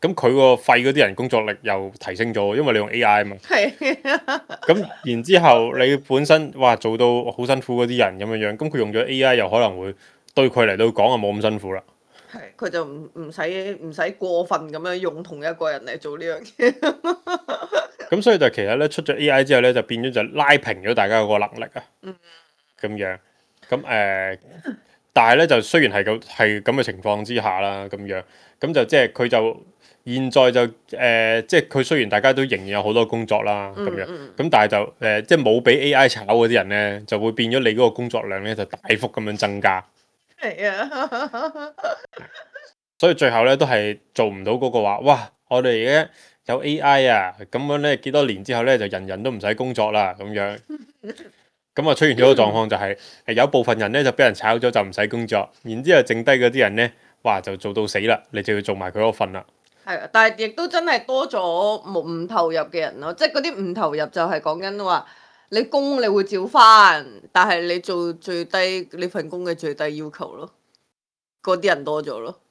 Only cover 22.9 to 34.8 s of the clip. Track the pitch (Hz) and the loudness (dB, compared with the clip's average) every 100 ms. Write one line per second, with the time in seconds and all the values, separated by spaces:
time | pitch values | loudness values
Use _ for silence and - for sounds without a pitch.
22.9 | 107 95 92 _ _ _ _ _ 127 143 | -6 -8 -8 _ _ _ _ _ -6 -2
23.9 | 117 101 95 95 95 117 170 285 220 _ | 0 0 -2 -4 -8 _ -16 -14 -14 _
24.9 | _ _ - 117 127 165 127 104 170 131 | _ _ 2 4 6 6 2 2 2 2
25.9 | 101 98 110 - - 110 104 98 135 120 | 0 -2 -4 -6 -2 0 0 -2 -2 -2
26.9 | 92 104 104 107 120 107 92 98 98 98 | -4 -4 -2 -2 -4 -2 -2 -4 -4 -10
27.9 | 98 101 95 92 _ _ _ 139 160 151 | -12 -8 -10 -10 _ _ _ -2 0 2
28.9 | 151 120 - 120 120 110 113 - _ _ | 2 2 0 0 2 0 -4 -16 _ _
29.9 | _ - 123 131 131 127 123 120 117 _ | _ -8 -4 0 4 4 4 0 -4 _
30.9 | - 127 113 110 113 113 175 - 135 127 | -2 0 2 2 0 2 0 2 -2 0
31.9 | 156 110 104 131 135 135 101 95 101 101 | 0 0 2 2 2 0 -2 -4 -4 0
32.9 | 113 113 117 110 107 107 104 98 98 - | 0 0 -2 -2 -2 0 -4 -6 -8 -8
33.9 | - 92 175 139 95 151 143 107 104 | -6 -10 -12 -16 -6 2 4 4 2